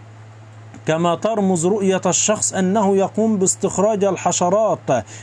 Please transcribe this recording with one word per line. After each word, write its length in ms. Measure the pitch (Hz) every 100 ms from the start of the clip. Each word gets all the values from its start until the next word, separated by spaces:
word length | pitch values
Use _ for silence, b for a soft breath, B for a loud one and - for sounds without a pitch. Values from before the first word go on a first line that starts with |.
| - - - - - - - - -
كما 300 | 160 175 165
ترمز 500 | 214 220 190 180 175
رؤية 360 | 214 190 185 185
الشخص 480 | 170 208 214 -
أنه 420 | 190 185 214 196 196
يقوم 420 | 185 - 220 208
باستخراج 680 | 185 - 190 - 208 208
الحشرات، 760 | 196 170 180 - 180 208 214 156 - 127 - B